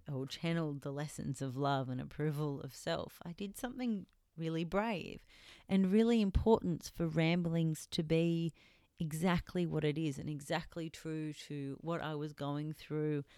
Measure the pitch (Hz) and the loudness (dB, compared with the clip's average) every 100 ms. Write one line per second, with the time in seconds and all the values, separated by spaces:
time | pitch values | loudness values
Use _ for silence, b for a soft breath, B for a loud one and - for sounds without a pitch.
0 | - 139 135 - 165 170 160 143 143 139 | -8 -6 -6 -4 -2 0 -2 -4 -6 -6
1 | 147 - 143 131 135 123 143 139 131 127 | -6 -6 -6 -4 -4 0 2 2 0 -4
2 | 139 - 151 143 151 139 135 - - 165 | -6 -2 -2 0 -2 -4 -8 -8 -4 -2
3 | - - 170 165 202 - 247 254 247 208 | -4 -10 -12 -8 -8 -6 -8 -4 -2 -2
4 | 180 _ _ - 160 165 170 190 220 190 | -4 _ _ -6 -2 -2 0 0 0 -2
5 | - - - B B B B 190 190 208 | -6 -12 -16 B B B B 4 6 6
6 | 226 233 202 - - 226 175 165 - - | 6 6 4 4 6 6 4 -2 -6 -2
7 | 165 156 160 175 170 165 160 156 - - | 0 4 4 4 2 2 2 2 -4 -4
8 | 156 160 170 165 165 b b b b b | 2 4 4 2 0 b b b b b
9 | 165 156 180 175 - 185 170 156 151 147 | -4 0 2 2 0 -2 0 2 2 2
10 | 160 135 - 151 147 160 160 - 165 - | 0 -2 -4 -6 -2 -4 -4 -8 -8 -8
11 | 165 156 156 151 - 147 139 139 156 165 | -6 -4 -6 -8 -10 -8 -6 -6 -4 -4
12 | 151 151 151 151 143 143 151 156 - 151 | -2 -4 -6 -4 -4 -2 -4 -6 -6 -2
13 | 151 147 143 | 0 0 -4